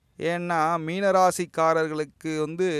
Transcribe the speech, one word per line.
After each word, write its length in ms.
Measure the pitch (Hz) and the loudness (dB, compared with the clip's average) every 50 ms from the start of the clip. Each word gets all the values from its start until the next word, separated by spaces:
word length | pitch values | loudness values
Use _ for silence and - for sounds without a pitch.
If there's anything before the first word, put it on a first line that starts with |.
| _ _ _ - | _ _ _ -8
ஏன்னா 420 | - 165 175 175 175 175 175 165 156 160 170 165 156 | -4 -4 -4 -4 -4 -2 0 0 0 0 0 -2 -4
மீனராசிக்காரர்களுக்கு 1500 | 156 170 190 202 196 190 190 185 180 170 - 180 - - - 160 160 160 160 160 156 156 151 156 143 - _ - 160 156 156 | -4 -4 -2 0 2 4 4 4 4 4 0 -4 -6 -2 0 2 2 4 2 0 0 -2 -4 -6 -8 -10 _ -8 -6 -4 -2
வந்து 260 | 151 147 165 170 185 185 160 147 | -4 -4 -2 -2 -2 -2 0 -2